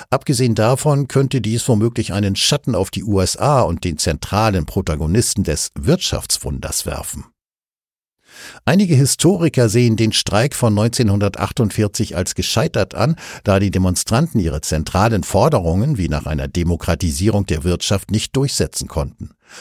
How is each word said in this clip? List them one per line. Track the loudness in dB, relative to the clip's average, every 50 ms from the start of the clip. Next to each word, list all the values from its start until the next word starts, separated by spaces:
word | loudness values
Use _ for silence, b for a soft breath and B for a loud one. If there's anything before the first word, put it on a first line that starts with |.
| B B
Abgesehen | -4 -2 0 0 0 2 2 2 2
davon | 2 2 2 2 2 2 2 2 2 0
könnte | 0 2 2 2 2 0 -2
dies | -2 -2 -2 -2 0 2
womöglich | 2 2 2 2 0 -2 -4 -2 -2
einen | 0 0 0 0
Schatten | 0 0 0 0 -2 -2 -2 0
auf | 0 -2 -2
die | -4 -6 -4
U | 0 0 2
S | 2 0 0
A | 0 0 2 2 2
und | 2 2 0 -2 -4
den | -4 -4
zentralen | -2 -2 -2 -2 -4 -4 -2 0 2 2 2 2 0 -2
Protagonisten | -2 -4 -4 -2 -2 -2 -2 0 0 2 2 2 0 0 -2 -2
des | -2 -2 -4 -4 -6 -8
Wirtschaftswunders | -4 0 0 0 0 0 -2 -4 -4 -4 -4 -6 -6 -6 -6 -8 -8 -8 -6 -6 -6 -6
werfen. | -6 -6 -8 -8 -10 -12 -12 -14 -16 _ _ _ _ _ _ _ _ _ _ _ _ _ _ _ _ _ B B B B B B B B B B
Einige | 2 4 4 4 6 6
Historiker | 6 4 4 2 2 4 4 4 4 2 2 2 4 2 4
sehen | 4 4 4 4 4
den | 4 2 2 0
Streik | 0 -2 0 0 0 0 0 0
von | 0 2 2 2
neunzehnhundertachtundvierzig | 2 2 2 2 2 2 2 2 2 2 0 -2 -2 -4 -4 0 0 0 0 0 0 0 0 -2 -2 -4 -4 -2
als | -4 -4 -4 -4
gescheitert | -4 -4 -2 0 0 0 0 0 -2 -2 -2 -2
an, | -2 -2 0 -2 B B B B B B
da | 2 2 2
die | 2 2
Demonstranten | 2 2 2 2 0 0 -2 0 0 0 0 0 0 0
ihre | 0 0 -2 -4
zentralen | -4 -2 -2 -2 -2 -2 0 0 2 2 2 0 -2
Forderungen | 0 0 2 2 4 2 2 2 2 2 2 2 0 0
wie | 0 0 -2
nach | -2 -2 -4
einer | -4 -4 -4 -4
Demokratisierung | -4 -2 -2 0 0 0 0 0 -2 -2 0 0 -2 -2 0 0 0 2 0 0
der | -2 -2 -2 -2
Wirtschaft | -2 -2 -2 -2 -2 -2 -2 -2 -2
nicht | -4 -4 -2 -2 -2
durchsetzen | -2 -2 0 0 -2 -4 -4 -4 -6 -10 -6
konnten. | -4 -4 -6 -6 -8 -12 -16 -18 -18 B B B B B